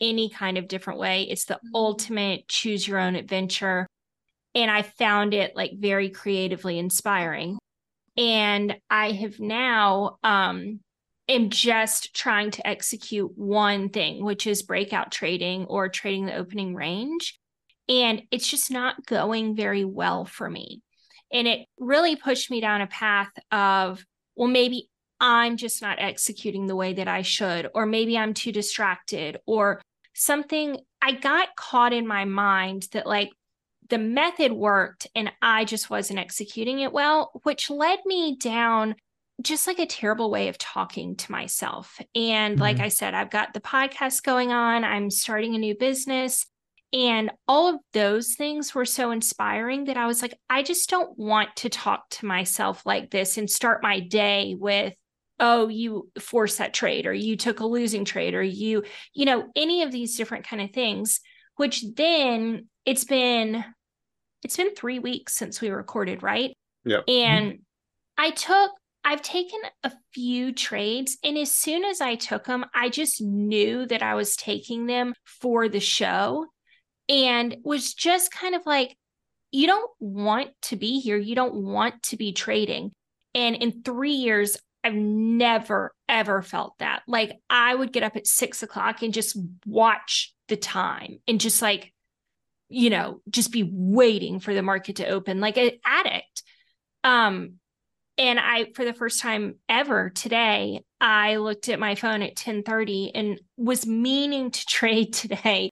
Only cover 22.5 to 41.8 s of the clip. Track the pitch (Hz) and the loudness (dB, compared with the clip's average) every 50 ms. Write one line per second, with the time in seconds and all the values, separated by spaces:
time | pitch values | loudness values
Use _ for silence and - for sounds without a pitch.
22.5 | 254 226 220 214 208 202 196 190 - - 220 214 202 202 202 202 - - - - | -4 -2 0 0 0 0 -2 -4 -4 -2 0 2 2 2 2 0 -6 -14 -6 -2
23.5 | 220 202 202 196 190 190 190 185 185 - - _ _ _ _ _ - - 240 247 | 0 2 4 4 4 4 2 0 -2 -8 -14 _ _ _ _ _ -4 0 2 4
24.5 | 254 247 247 247 254 240 - _ _ _ _ _ _ - 247 247 233 233 233 240 | 6 4 4 4 2 -4 -8 _ _ _ _ _ _ 2 4 6 6 6 4 4
25.5 | 233 220 240 226 - - 220 202 - - 202 196 - - - - 208 - - 208 | 0 -4 -4 -6 -6 -4 -4 -4 -4 -2 -4 -4 -4 -4 -4 -4 -4 -4 -6 -4
26.5 | - 196 196 190 190 185 185 190 180 190 185 185 180 185 185 - - - 208 185 | -4 -2 -2 -2 0 0 -2 -2 -2 -4 -2 -2 -2 -2 -2 -2 -2 0 0 0
27.5 | 170 170 156 - - 220 220 214 220 226 226 226 233 226 214 214 208 - - 240 | -2 -2 -4 -4 -2 0 0 2 2 2 2 2 2 0 0 0 -2 -4 -4 -4
28.5 | 208 208 208 - - - 214 190 180 - - - 208 147 156 151 - - - - | -4 -4 -4 -4 -2 0 0 0 0 -2 -6 -8 -6 -6 -6 -6 -8 -8 -2 0
29.5 | 220 220 202 202 294 - - _ _ _ _ _ - - - - 285 302 294 294 | 2 4 4 2 2 -2 -6 _ _ _ _ _ -6 -2 0 2 2 0 0 -2
30.5 | 320 302 302 294 269 262 - _ _ - 269 262 262 262 269 277 302 349 370 - | -2 -2 -2 -2 -4 -8 -10 _ _ -2 0 0 0 0 0 2 2 2 2 0
31.5 | - - - - - 247 240 240 240 233 233 220 208 196 196 196 196 202 202 202 | -4 -12 -6 0 4 4 4 4 4 0 -2 -2 -2 -2 -2 0 0 2 2 4
32.5 | 196 190 185 190 190 196 - - - 220 - - 208 208 208 208 - _ _ _ | 4 4 2 0 -4 -8 -8 -6 -6 -4 -2 0 0 0 0 -2 -6 _ _ _
33.5 | _ _ _ _ _ _ _ - 240 220 220 226 240 277 320 349 339 - 302 247 | _ _ _ _ _ _ _ -2 0 0 0 2 2 2 2 2 2 2 2 2
34.5 | 220 - 208 208 202 196 180 - - - - - - 226 208 202 - - 240 226 | 2 2 2 4 4 4 4 0 -2 -12 -12 -8 -6 -4 -4 -4 -2 2 4 4
35.5 | 220 220 226 214 226 214 - - 214 202 196 - 196 190 175 - - - 208 - | 4 4 2 0 -2 -6 -6 -4 -4 -4 -4 -4 -4 -6 -6 -6 -8 -10 -10 -8
36.5 | - 226 220 247 262 269 277 262 - 285 285 294 311 311 - - - - - 302 | -8 -6 -4 -4 -2 -2 -4 -2 0 2 2 4 4 2 2 -2 -4 -4 -2 -2
37.5 | 294 - - - 285 285 302 339 381 392 392 381 381 359 330 302 262 254 - 233 | -2 -2 -4 -4 -2 0 2 2 2 2 0 -2 -2 0 0 -2 -2 -2 -4 -2
38.5 | 220 233 233 233 226 220 220 220 214 - _ _ _ _ _ _ _ - 240 - | 0 2 2 2 4 2 2 0 -2 -6 _ _ _ _ _ _ _ -6 -4 -2
39.5 | 311 294 - 370 359 359 320 - - - 220 208 220 233 226 214 214 202 196 185 | -2 0 0 -2 0 -2 -2 -2 -2 -2 0 0 0 0 0 0 0 0 -2 -2
40.5 | 175 - - - - 190 185 175 - 185 170 175 196 - - - 208 - - 185 | -4 -6 -10 -8 -4 -4 -4 -4 -6 -10 -10 -10 -10 -10 -10 -8 -8 -8 -6 -4
41.5 | - - 202 - - - | -4 -4 -4 -6 -8 -8